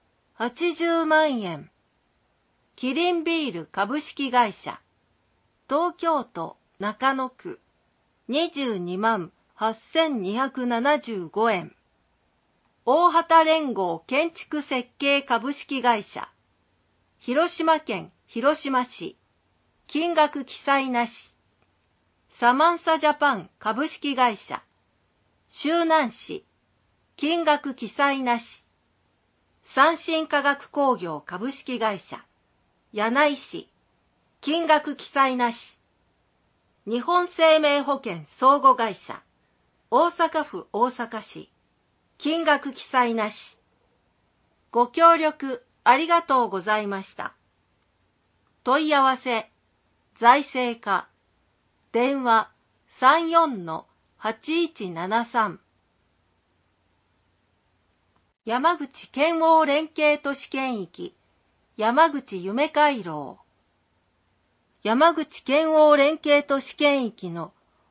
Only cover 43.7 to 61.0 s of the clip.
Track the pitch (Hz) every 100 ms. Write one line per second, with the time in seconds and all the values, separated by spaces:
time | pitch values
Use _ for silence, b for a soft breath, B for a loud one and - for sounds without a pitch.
43.7 | _ _ _ _ _ _ _ _ _ -
44.7 | 233 240 330 330 330 311 302 269 247 _
45.7 | _ - 262 330 339 339 262 233 190 185
46.7 | 214 202 196 196 - - _ _ _ _
47.7 | _ _ _ _ _ _ _ _ _ 247
48.7 | 277 311 285 262 262 254 226 - _ _
49.7 | _ _ _ _ - 233 285 277 262 247
50.7 | 233 208 185 - _ _ _ _ _ _
51.7 | _ _ 226 254 277 247 226 - _ _
52.7 | _ _ - 254 320 330 330 320 220 170
53.7 | 160 - _ _ _ 214 220 - 330 330
54.7 | - 190 165 185 220 233 240 208 - _
55.7 | _ _ _ _ _ _ _ _ _ _
56.7 | _ _ _ _ _ _ _ _ _ _
57.7 | _ _ _ _ _ _ _ - 240 320
58.7 | 349 277 - - 254 320 330 320 320 294
59.7 | 294 311 - 302 294 277 277 - 269 262
60.7 | 226 175 -